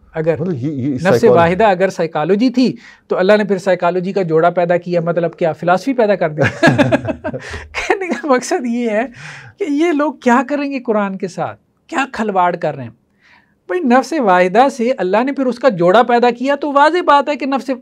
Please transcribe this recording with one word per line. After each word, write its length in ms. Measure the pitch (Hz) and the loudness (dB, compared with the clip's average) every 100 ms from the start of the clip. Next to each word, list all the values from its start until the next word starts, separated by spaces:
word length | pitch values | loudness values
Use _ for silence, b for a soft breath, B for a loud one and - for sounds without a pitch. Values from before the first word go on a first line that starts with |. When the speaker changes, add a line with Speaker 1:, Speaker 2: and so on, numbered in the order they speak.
| _ | _
Speaker 1:
अगर 260 | 160 160 156 | -4 -2 -2
Speaker 2:
मतलब 140 | 180 | -2
ये, 160 | 143 139 | -4 -4
ये 180 | 143 135 | -4 -4
Speaker 1:
नफ्स 140 | 131 | -2
Speaker 2:
साइकोलॉजी। 260 | 175 233 226 | 2 4 6
Speaker 1:
वाहिदा 420 | 170 170 185 220 | 6 4 4 2
अगर 200 | 185 190 | 2 0
साइकोलॉजी 600 | 180 165 156 156 202 254 | -2 -4 -2 0 2 0
थी, 280 | 247 233 - B B B | 2 0 -2 B B B
तो 60 | 160 | 0
अल्लाह 200 | 185 208 | 4 4
ने 80 | |
फिर 140 | 208 190 | 2 -2
साइकोलॉजी 540 | 185 180 175 180 180 | 0 0 0 -2 -2
का 100 | 196 | -2
जोड़ा 280 | 175 160 170 | 0 2 2
पैदा 260 | 180 175 175 | 2 0 0
किया, 240 | 175 175 | -2 -4
मतलब 340 | 165 175 170 | -2 -2 -4
क्या, 180 | 165 170 | -2 -4
फिलॉसफी 400 | - 170 185 226 | -2 0 0 0
पैदा 240 | 247 214 190 | 0 0 0
कर 120 | 170 | -2
दी? 140 | 151 | 0
<laughs> 60 | 135 | -2
Speaker 2:
<laughs> 180 | - 339 - 127 - - - - - B B B | 2 2 4 2 0 -2 -8 -8 -10 B B B
Speaker 1:
कहने 400 | - - 415 370 | -8 -4 -4 -4
का 200 | 226 320 | -6 0
मकसद 380 | 254 254 370 254 | -2 0 -4 -4
ये 240 | 240 233 | -4 -2
है 160 | 208 262 - B B B B | -2 -4 -8 B B B B
कि 60 | |
ये 280 | 359 285 339 | -4 0 0
लोग 300 | 294 302 302 | 0 -2 -2
क्या 200 | 247 240 | 2 2
करेंगे 380 | 277 285 285 269 | 2 -4 -4 -6
कुरान 360 | 247 214 196 190 | -4 -2 -2 -6
के 120 | 190 | -8
साथ, 260 | 175 135 104 _ _ _ | -6 -8 -10 _ _ _
क्या 160 | 254 | -6
खलवाड़ 520 | 269 - 220 185 180 175 | -4 -4 -4 0 0 0
कर 180 | 165 | -4
रहे 120 | 139 117 | -6 -10
हैं। 120 | - _ _ b b b b - | -16 _ _ b b b b -8
भाई, 100 | 359 | -4
नफ्स 320 | 285 254 262 | 2 2 2
वाहिदा 560 | 320 214 180 185 196 277 | 0 2 4 4 4 2
से 220 | 233 226 | 2 -2
अल्लाह 340 | 254 185 208 | -2 -2 0
ने 80 | 262 | -2
फिर 140 | 277 254 | -2 -4
उसका 220 | 233 277 | 0 0
जोड़ा 340 | 175 175 208 | 2 4 4
पैदा 280 | 240 240 240 | 4 2 2
किया, 260 | 240 262 285 | 0 -2 -2
तो 160 | 302 | 0
वाज़ेह 300 | 277 302 359 | 4 4 4
बात 260 | 320 285 285 | 4 2 2
है 80 | 294 | -2
कि 100 | 277 | -2
नफ्स, 240 | 269 - 247 | -4 -4 -8